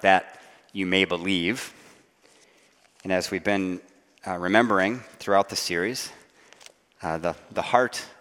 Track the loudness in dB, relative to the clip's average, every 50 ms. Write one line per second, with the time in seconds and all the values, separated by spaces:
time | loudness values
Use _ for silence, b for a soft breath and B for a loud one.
0 | 4 4 4 4 2 -2 B B B B B B B _ -8 -6 -2 0 2 2
1 | 2 2 0 -2 -2 0 0 0 0 0 -2 -4 -6 -12 B B B B B B
2 | B B _ _ b b b b b b b b b b b b b _ _ _
3 | -4 -2 0 0 0 -2 -4 -4 -2 -2 0 0 -2 -4 -6 -8 -12 _ _ _
4 | _ _ _ _ -10 -8 -6 -4 -2 2 4 4 4 4 4 2 2 2 -2 -4
5 | -10 -16 -20 -8 0 4 4 4 4 2 -2 -6 -4 -4 -2 -2 -2 -2 -4 -6
6 | -10 -12 B B B B B B B B B B B B B _ _ _ _ _
7 | -6 -6 -4 -2 -2 -4 -4 -6 -10 -8 -6 -6 0 2 2 2 2 2 -2 -8
8 | -12 -14 -18 -20